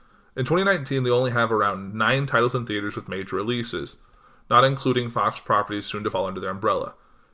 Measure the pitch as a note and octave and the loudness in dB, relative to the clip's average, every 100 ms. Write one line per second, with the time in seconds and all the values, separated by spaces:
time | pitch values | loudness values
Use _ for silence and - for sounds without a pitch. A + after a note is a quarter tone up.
0 | _ _ _ - C3+ E3+ G3 F3+ C3 C3+ | _ _ _ -4 0 2 2 0 0 0
1 | B2 B2 B2+ A#2 A2+ A2 G2+ F#2+ G2 G#2+ | 2 2 2 2 2 4 2 0 -6 -2
2 | A2 C3+ C#3 A#2 B2 B2+ A#2 G#2 G#2 G#2+ | 0 0 2 2 2 0 -4 -4 -4 -6
3 | F#2+ F#2+ F#2+ F#2 G#2+ A#2+ A#2 F2 D2 - | -8 -8 -4 -4 -2 -2 -4 -6 -8 -12
4 | _ _ _ _ - A#2+ C3+ C3+ C3+ B2 | _ _ _ _ 2 4 6 4 0 0
5 | A#2+ A#2+ G#2 - - G#2 G#2 G#2 G2+ G#2 | -2 -2 -2 -2 0 0 0 -4 -6 -6
6 | G#2 F#2+ F#2+ F#2+ F#2+ F#2+ G#2 F#2 - - | -2 -2 -2 -4 -6 -2 0 0 -4 -10
7 | _ - _ | _ -20 _